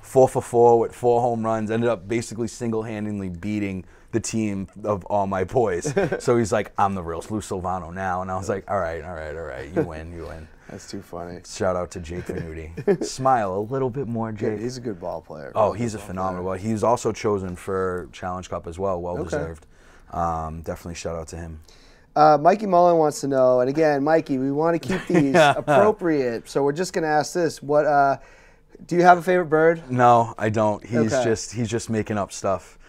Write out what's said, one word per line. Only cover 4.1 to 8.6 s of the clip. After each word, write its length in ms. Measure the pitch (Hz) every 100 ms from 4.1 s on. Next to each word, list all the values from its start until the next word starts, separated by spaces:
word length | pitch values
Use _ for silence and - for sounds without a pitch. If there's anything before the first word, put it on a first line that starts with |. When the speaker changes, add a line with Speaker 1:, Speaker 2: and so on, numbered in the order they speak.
Speaker 1:
the 60 | 113
team 480 | - 113 107 98 92 95 104
of 180 | 101 85
all 200 | 104 98
my 160 | 95
boys. 500 | 95 127 107 87 151 185 175
Speaker 2:
<laughs> 120 | -
Speaker 1:
So 180 | - 120
he's 160 | 110
like, 180 | 110 101 -
"I'm 180 | 101 95
the 80 |
real 180 | 82 82 -
Lou 120 | 107
Silvano 520 | - 98 90 92 82
now," 280 | 92 95 90
and 100 | 92
I 60 | 92
was 100 | 95
like, 160 | 98